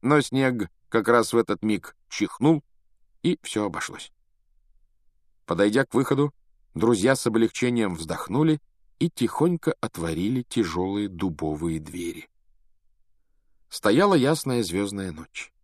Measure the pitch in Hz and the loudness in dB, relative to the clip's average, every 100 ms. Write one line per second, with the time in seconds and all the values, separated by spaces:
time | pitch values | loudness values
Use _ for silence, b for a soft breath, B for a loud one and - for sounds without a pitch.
0 | 127 147 139 131 135 123 98 _ _ 117 | 4 2 2 0 0 0 -6 _ _ 0
1 | 113 120 110 117 110 104 107 101 - - | 4 4 4 2 2 -2 -2 -2 -4 -20
2 | _ - 98 - 139 160 - _ _ _ | _ -4 -4 2 2 2 0 _ _ _
3 | _ _ - - - - 104 82 - - | _ _ -4 -4 -4 -4 -4 -4 -10 -12
4 | - _ _ _ _ _ _ _ _ _ | -18 _ _ _ _ _ _ _ _ _
5 | _ _ _ _ - 85 104 113 135 117 | _ _ _ _ -6 2 2 2 0 0
6 | 135 135 147 _ _ _ _ - 110 113 | 0 0 0 _ _ _ _ -2 2 4
7 | 110 135 - 113 113 - 127 120 104 85 | 2 2 2 2 0 0 -2 0 -2 -4
8 | 82 82 - 117 160 151 _ _ _ _ | -8 -8 -4 0 2 0 _ _ _ _
9 | 170 - 120 - 160 170 - - 110 - | -4 0 -4 0 0 0 -4 -4 -8 -6
10 | 82 80 95 127 120 - 95 82 92 101 | -6 -2 -2 -2 -4 -2 -2 -2 -2 -2
11 | 104 90 92 76 78 76 85 80 78 87 | -4 -4 -6 -4 -6 -4 -4 -6 -8 -10
12 | 85 - - _ _ _ _ _ _ _ | -10 -10 -18 _ _ _ _ _ _ _
13 | _ _ _ _ _ _ _ - 107 113 | _ _ _ _ _ _ _ -2 2 4
14 | 202 180 131 156 - 123 98 90 101 101 | 6 4 4 0 0 -2 -2 -2 -4 -4
15 | 95 78 82 - - _ | -8 -10 -14 -16 -18 _